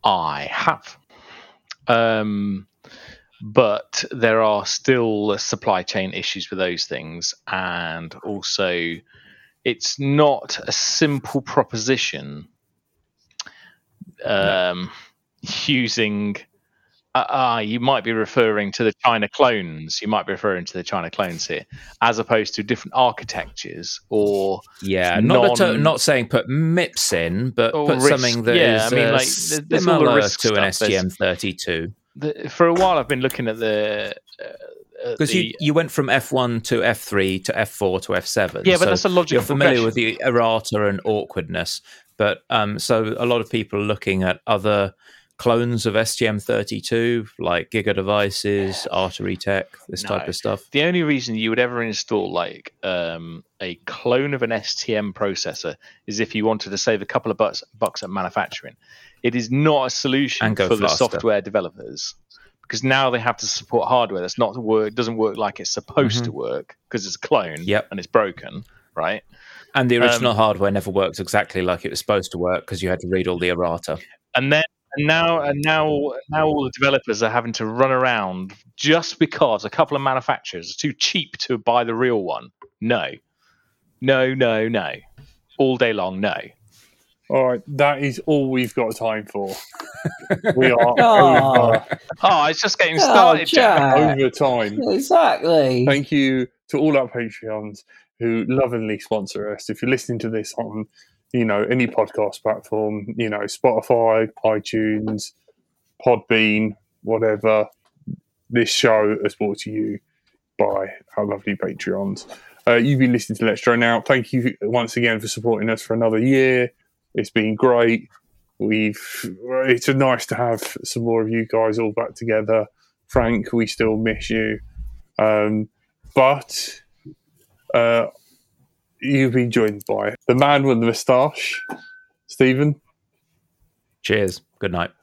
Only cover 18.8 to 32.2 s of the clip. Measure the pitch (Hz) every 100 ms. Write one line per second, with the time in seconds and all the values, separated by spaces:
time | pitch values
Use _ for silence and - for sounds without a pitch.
18.8 | 113 - 127 113 104 - 131 113 87 78
19.8 | 78 - 107 107 87 95 107 92 87 92
20.8 | 87 95 82 - 95 85 - 78 - -
21.8 | - - 117 113 113 113 104 - 104 120
22.8 | - - 123 117 - - - - - -
23.8 | - - _ 107 104 101 95 95 - _
24.8 | 98 92 90 87 120 190 - 120 185 151
25.8 | 151 151 - 139 113 123 95 139 160 170
26.8 | 175 - - 90 82 90 127 117 117 131
27.8 | 147 131 135 143 123 117 117 120 123 110
28.8 | 113 123 117 131 127 - - 151 147 -
29.8 | 180 160 147 113 104 - 113 104 98 95
30.8 | 107 95 92 - 95 90 104 87 - 85
31.8 | 85 - _ -